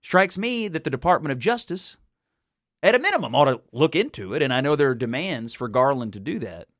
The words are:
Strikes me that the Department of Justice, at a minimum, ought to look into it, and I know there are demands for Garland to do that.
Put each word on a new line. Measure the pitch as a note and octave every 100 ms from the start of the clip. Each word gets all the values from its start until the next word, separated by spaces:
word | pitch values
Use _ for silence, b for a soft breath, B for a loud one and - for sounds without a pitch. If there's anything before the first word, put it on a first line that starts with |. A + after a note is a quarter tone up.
Strikes | - F#3 F#3+ F#3
me | A#3 A#3+ G#3+
that | D#3+
the | D#3
Department | C3 E3 E3+ D3+
of | C3
Justice, | F3+ A#3+ - F3 - - _ _ _ _ _ _ _ _
at | F3+
a | B3
minimum, | F4+ F4+ C3
ought | B2+ C#3
to | B2 _
look | A#2+ D#3 D#3+
into | C4+ - F#2+ B2+
it, |
and | C3+
I | B2+
know | C#3 D3
there | C#3+
are | B2
demands | A#2 B2+ F#3+ C3+ A2+ -
for | B2
Garland | A#2 C3+ C3+ A#2
to | G2+
do | A2 G3+
that. | G#2+ E2+ -